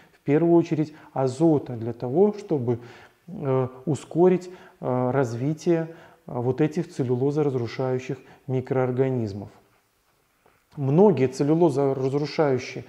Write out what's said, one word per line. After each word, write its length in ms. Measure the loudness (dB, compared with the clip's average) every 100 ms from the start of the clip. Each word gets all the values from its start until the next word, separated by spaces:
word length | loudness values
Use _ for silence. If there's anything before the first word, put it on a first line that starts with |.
| -20
в 80 | _
первую 340 | 0 2 6
очередь 400 | 4 4 0 -2 -8 -10
азота, 600 | -2 -2 2 4 4 0
для 200 | -8 -8
того, 420 | -6 -2 2 2 0
чтобы, 400 | -4 -2 -2 -4 -6 -20 -20 _ -16
э, 400 | -8 -2 0 -2 -4 -4
ускорить, 640 | -4 -2 2 4 4 -2 -16 -20 _
э, 320 | -4 -2 0
развитие, 760 | 0 -2 -2 -4 -2 0 0 -2 -12 -20 _ -12
э, 40 |
вот 280 | -4 -2 0
этих 280 | 0 -2 -6
целлюлозоразрушающих 1300 | -6 -2 0 0 0 0 -2 -4 -4 -2 -2 -6 -10 -14 -16 -6
микроорганизмов. 1000 | -4 -2 0 0 0 0 0 -4 -8 -14 -18 _ _ _ _ _ _ _ _ _ _ _ -6
Многие 520 | 0 4 6 4 0
целлюлозоразрушающие 1600 | 0 0 4 2 2 0 0 -2 -2 -2 0 0 0 -4 -12